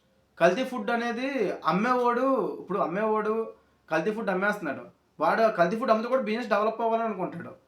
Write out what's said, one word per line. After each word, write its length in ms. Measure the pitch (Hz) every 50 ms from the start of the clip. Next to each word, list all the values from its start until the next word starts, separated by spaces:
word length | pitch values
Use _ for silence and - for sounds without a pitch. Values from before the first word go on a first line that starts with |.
| _ _ _ _ _ _ _ -
కల్తీ 240 | 165 180 180 254 262
ఫుడ్ 280 | - 247 233 202 226
అనేది 600 | 233 233 233 233 226 240 262 277 277 247 196 156 - - -
అమ్మేవాడు, 920 | 156 170 190 220 254 254 247 240 240 233 247 262 269 262 226 180 147 - -
ఇప్పుడు 200 | - - 185 202
అమ్మేవాడు 760 | 156 156 170 202 220 220 214 214 202 214 220 226 226 - - - _ _ _ _ _ -
కల్తీ 200 | 160 165 170 214
ఫుడ్ 180 | 208 226 214 196
అమ్మేస్తున్నాడు, 520 | 185 185 196 208 - - 175 143 123 117 123 - - _ _ _ _ -
వాడు 360 | 151 170 202 220 226 214 -
కల్తీ 240 | 175 170 180 226 220
ఫుడ్ 120 | 262 226
అమ్మితే 180 | 220 220 226 240
కూడా 120 | 254 254
బిజినెస్ 260 | 208 208 214 240 240 208
డెవలప్ 340 | 214 202 214 226 226 -
అవ్వాలని 260 | 233 226 226 226 226 220
అనుకుంటాడు. 420 | 202 185 180 - - 170 - 120 131 - _